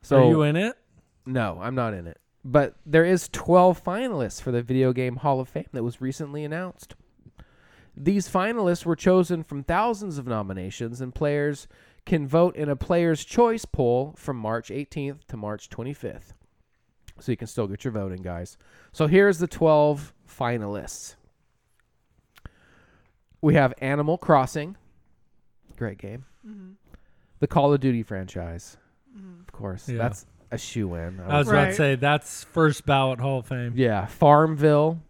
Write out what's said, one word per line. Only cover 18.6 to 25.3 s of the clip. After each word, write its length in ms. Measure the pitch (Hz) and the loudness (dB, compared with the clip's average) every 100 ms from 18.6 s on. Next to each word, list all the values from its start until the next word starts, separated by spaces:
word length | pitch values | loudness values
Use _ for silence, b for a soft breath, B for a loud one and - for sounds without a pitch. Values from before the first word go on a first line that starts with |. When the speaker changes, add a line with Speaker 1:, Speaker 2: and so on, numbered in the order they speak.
| b b b | b b b
Speaker 1:
So 160 | - 156 | -2 4
here's 300 | 190 202 165 | 6 6 4
the 100 | 170 | -2
twelve 640 | - 160 151 147 147 147 _ _ | 2 4 6 4 0 -8 _ _
finalists. 880 | - 120 120 101 104 - - - - _ _ _ _ _ _ _ _ _ _ _ _ b b b b b b b b _ _ | -6 -4 -4 -6 -8 -10 -14 -18 -20 _ _ _ _ _ _ _ _ _ _ _ _ b b b b b b b b _ _
We 140 | 156 | 4
have 200 | 151 131 131 | 6 4 0
Animal 380 | 135 143 147 180 | -4 -2 0 -2
Crossing. 580 | - 147 131 156 156 202 _ _ _ _ _ | 4 4 4 -4 -8 -12 _ _ _ _ _